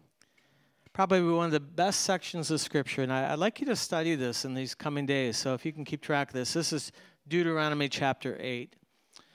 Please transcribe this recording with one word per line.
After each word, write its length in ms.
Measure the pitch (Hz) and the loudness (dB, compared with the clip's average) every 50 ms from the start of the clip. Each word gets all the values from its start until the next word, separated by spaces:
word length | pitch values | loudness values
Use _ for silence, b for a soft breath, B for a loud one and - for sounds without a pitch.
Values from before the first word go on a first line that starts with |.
| B B _ _ b b b b b b b b b b b b b b - | B B _ _ b b b b b b b b b b b b b b -2
Probably 280 | - 190 185 190 185 | 0 2 4 4 4
one 240 | 175 170 170 170 170 | 6 4 4 4 4
of 60 | 170 | 2
the 80 | 151 151 | 2 0
best 420 | 143 143 - - 175 196 190 - | 0 -2 0 2 2 2 2 2
sections 500 | - - 190 180 - - - 175 156 127 | 2 2 0 0 -2 -4 -6 -4 -2 0
of 100 | 156 147 | 0 -2
Scripture, 400 | - - - 151 131 - - - | 0 0 0 0 0 0 0 -2
and 100 | 135 127 | 0 0
I, 220 | 131 131 135 139 147 | 0 0 0 0 0
I'd 60 | 151 | 2
like 200 | 175 214 226 - | 0 0 0 -2
you 60 | 285 277 | -2 -2
to 80 | 226 | -2
study 400 | - - - 185 165 160 165 165 | -2 -2 -2 -2 0 2 2 0
this 300 | 143 131 123 117 - - | 0 0 -2 -2 -2 -4
in 80 | 135 127 | -4 -4
these 200 | 131 131 123 - | -4 -4 -6 -6
coming 320 | - - 156 147 143 143 | -6 -4 -4 -2 -2 0
days, 320 | 135 139 139 131 123 110 - | 0 2 2 2 0 0 -2
so 160 | - 135 131 | -2 -2 -2
if 120 | 120 - | -2 -2
you 80 | 160 151 | -6 -6
can 100 | 156 147 | -8 -8
keep 180 | 143 156 143 | -8 -8 -6
track 280 | - - 156 143 139 - | -2 0 0 0 0 0
of 40 | - | -2
this. 200 | 131 123 113 - | -4 -2 -2 0
This 180 | 165 160 - | 0 0 0
is 200 | 160 147 - - B B B B B B _ 143 | -2 -4 -4 -6 B B B B B B _ -2
Deuteronomy 600 | 160 175 170 170 160 156 156 151 151 147 143 135 | 0 2 2 2 2 2 2 2 2 0 0 0
chapter 480 | - - 151 135 131 - - 135 101 - | 0 2 2 2 2 0 -2 -6 -6 -4
eight, 360 | - 127 123 120 127 - _ _ _ _ b b b b b b b b b | -6 -6 -6 -6 -8 -10 _ _ _ _ b b b b b b b b b